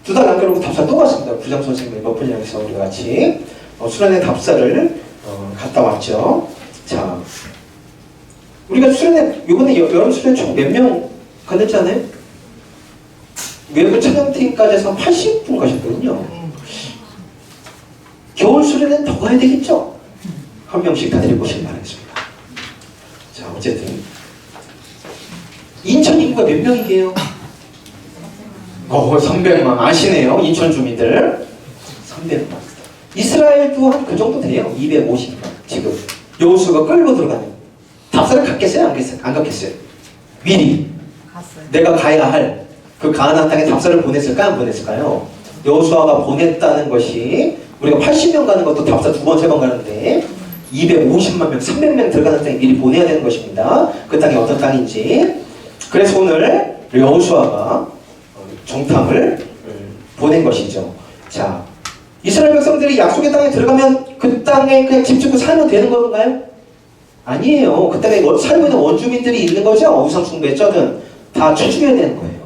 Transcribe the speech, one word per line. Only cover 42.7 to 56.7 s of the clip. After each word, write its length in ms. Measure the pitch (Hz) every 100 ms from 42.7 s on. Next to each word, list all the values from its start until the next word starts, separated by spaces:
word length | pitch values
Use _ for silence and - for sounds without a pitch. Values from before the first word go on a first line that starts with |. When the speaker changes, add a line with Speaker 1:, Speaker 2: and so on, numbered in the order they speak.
| - - -
Speaker 1:
그 140 | -
가나안 340 | - - 160 156
땅에 160 | 151 156
답사를 340 | 131 175 170
보냈을까, 440 | 135 143 131 131 -
안 120 | 127
보냈을까요? 680 | 117 - - - - - - - - - 143
여호수아가 580 | 156 160 165 151 143
보냈다는 640 | 135 143 165 160 156 147 135
것이, 720 | 123 - 117 120 - 330 - - -
우리가 160 | - -
팔십 340 | 147 311 339
명 140 | 311 226
가는 180 | 185
것도 220 | 160 151 123
답사 260 | 120 -
두 100 | -
번, 160 | 160 160
세 80 | 165
번 140 | 156
가는데 680 | 127 120 - - - 349 - - - - -
이백오십만 800 | 131 170 165 135 180 190 175 156
명, 100 | 131
삼백 340 | - 285 151
명 140 | 139 -
들어가는 320 | 151 151 147
땅에 120 | 143 127
미리 220 | 127 127
보내야 260 | 127 160 165
되는 160 | 156
것입니다. 680 | - - - - 131 - - - -
그 100 | 156
땅이 160 | -
어떤 220 | 131 117 139
땅인지. 880 | 139 131 113 107 - 262 359 - - - - - -
그래서 280 | 185 196 190
오늘 560 | 190 160 240 330 -